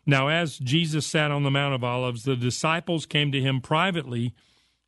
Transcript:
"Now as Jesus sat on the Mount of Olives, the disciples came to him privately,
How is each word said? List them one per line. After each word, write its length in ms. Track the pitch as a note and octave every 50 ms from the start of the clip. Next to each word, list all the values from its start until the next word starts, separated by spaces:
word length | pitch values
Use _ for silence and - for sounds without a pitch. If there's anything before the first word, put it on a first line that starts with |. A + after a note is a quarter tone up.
| -
"Now 220 | D3 C#3 C3+ C3+ C#3+
as 300 | D#3+ E3+ F3 D3 - -
Jesus 480 | C3+ A#2+ C#3+ E3+ E3+ D3+ D#3 D3+ -
sat 260 | - - D#3+ D3+ D3
on 100 | C#3+ C#3+
the 80 | C#3+ C3+
Mount 240 | C3+ C#3 C#3+ C#3 C3+
of 80 | B2
Olives, 400 | B2 A#2+ B2 B2+ B2+ B2 A#2+ A2+
the 140 | G#2+ C#3 C3
disciples 680 | B2 A#2+ B2 - - - D#3 D#3+ E3+ - F#3 E3+ D3+ -
came 280 | - - D3 D3 C#3+
to 80 | C#3 C#3
him 200 | C3 C3+ C3+ B2+
privately, 720 | - - D#3 D#3 F3+ G3 F3 E3+ C3 B2+ A#2+ A#2 A#2+ A#2+ - _ _ _ _ _ _ _ _ _ _